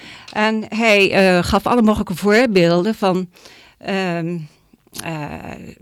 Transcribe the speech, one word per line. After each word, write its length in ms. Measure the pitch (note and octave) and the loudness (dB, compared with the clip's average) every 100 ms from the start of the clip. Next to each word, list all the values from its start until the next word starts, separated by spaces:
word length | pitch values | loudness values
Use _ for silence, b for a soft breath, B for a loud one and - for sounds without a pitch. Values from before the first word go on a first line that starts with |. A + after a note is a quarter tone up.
| B B B | B B B
En 320 | G#3+ G#3+ A3 G#3+ | -4 -2 -2 -4
hij, 420 | A3 A#3 G#3 F#3+ | -2 2 4 4
eh, 320 | - F#3+ F3+ | 4 4 2
gaf 220 | - G3+ - | 2 0 0
alle 160 | B3 | 2
mogelijke 320 | A3 G#3+ G3+ | 2 2 -4
voorbeelden 800 | E3+ G3+ G#3+ B3+ F#3+ E3+ F3 G3 | -2 2 2 4 4 4 2 0
van, 340 | A3 G3 F3+ F#3 B B B B _ | -2 -2 -2 -6 B B B B _
ehm, 600 | - G3 F#3 E3+ E3 F3 D3+ b b _ _ - | -8 -4 -4 -4 -6 -8 -10 b b _ _ -14
eh, 240 | - D#3+ C#3+ - - - - - | -10 -10 -10 -12 -14 -16 -18 -20